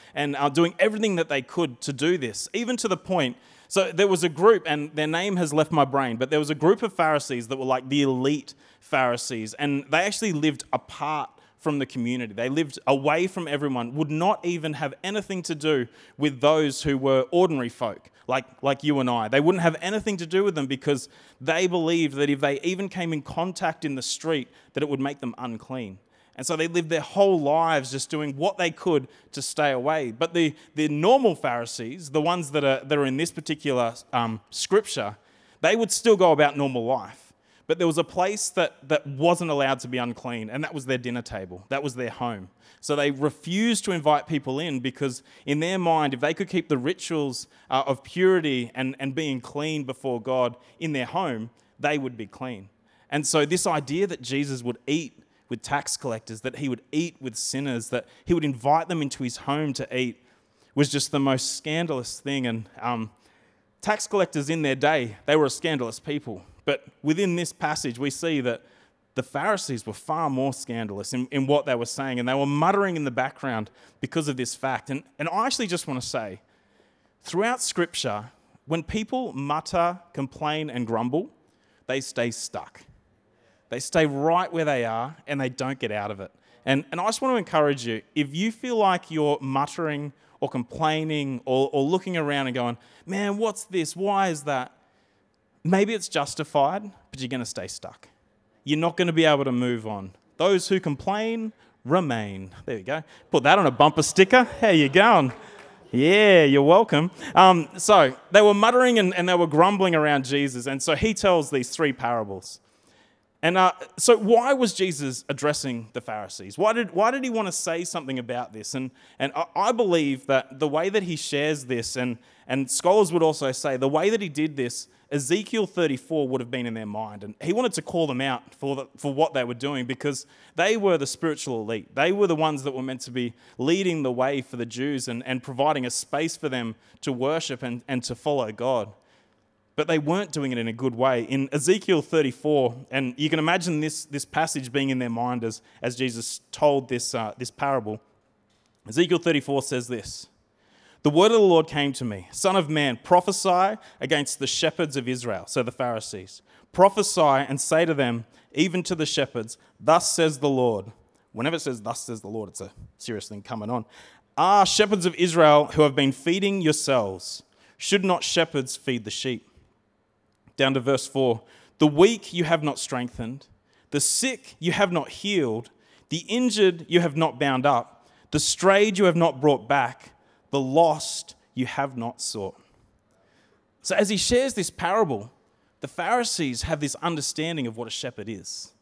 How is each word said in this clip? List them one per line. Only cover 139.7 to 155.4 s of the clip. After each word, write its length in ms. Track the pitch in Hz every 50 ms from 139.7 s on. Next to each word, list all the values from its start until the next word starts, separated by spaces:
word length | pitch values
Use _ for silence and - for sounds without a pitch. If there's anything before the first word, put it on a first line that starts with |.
| _
But 120 | - 302 165
they 100 | 165 156
weren't 340 | 147 147 170 190 208 165
doing 200 | - 156 143 135
it 80 | 127 120
in 80 | 113 113
a 60 | 113
good 200 | 113 127 131 120
way. 300 | 113 127 135 131 120 117
In 260 | - 131 135 135 139
Ezekiel 500 | - 151 127 170 190 214 - - 185 156
thirty-four, 760 | 143 - - 160 147 135 127 - - 151 151 143 131 120 120 127 139 -
and 240 | 127 135 135 127 123 143
you 120 | 147 156
can 100 | 160 160
imagine 420 | 151 160 170 190 165 180 165 151
this, 240 | 151 156 147 - -
this 200 | - 143 143 -
passage 460 | - - 151 160 160 - 143 131 123
being 180 | 117 143 139 135
in 80 | 131 127
their 120 | 127 120
mind 340 | 117 117 120 123 123 120 117
as, 180 | 113 113 - - _ _ _
as 140 | - 123 120
Jesus 460 | 120 131 127 113 117 113 - - - - _
told 380 | - - 156 147 143 139 131 120
this, 240 | 131 120 - - -
uh, 200 | 120 113 107 104 -
this 140 | 123 -
parable. 480 | - - 147 139 139 131 107 104 107 107 _ _ _ _ _ _ _ _ _ _ _ _ _ _ _ _ _ 107
Ezekiel 300 | 110 143 180 165 180 165
thirty-four 460 | 175 175 160 147 - - 139 139 127
says 240 | - 139 127 120 120
this, 400 | 123 110 98 - - - - - _ _ _ _ _ _ _ _ _ _ _ _ _ _
"The 80 | - 147
word 220 | 147 160 190 220
of 80 | 233 226
the 0 |
Lord 260 | 208 190 170 160 156
came 260 | - 131 147 143 139 131
to 120 | - 131
me, 220 | 117 104 95 92 -
'Son 240 | - - - 190 185
of 140 | 196 165 143
man, 300 | 156 151 143 135 120 - -
prophesy 760 | - 180 175 175 - 190 - - 190 175 180 185 196 220 220 - - - -
against 380 | - 135 156 147 143 - - -
the 80 | 139
shepherds 500 | 123 - - - 156 - - 170 151 131
of 120 | 139 120 120
Israel,'" 400 | 127 123 120 120 104 92